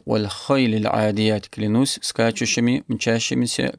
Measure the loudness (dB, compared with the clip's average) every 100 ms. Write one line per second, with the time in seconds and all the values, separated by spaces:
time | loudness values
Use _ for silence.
0 | -2 -2 -2 -4 0 2 2 2 0 2
1 | 2 2 2 0 -4 -6 0 2 0 -2
2 | -6 0 0 0 -2 0 2 0 -2 -4
3 | 0 0 0 -2 -2 0 -2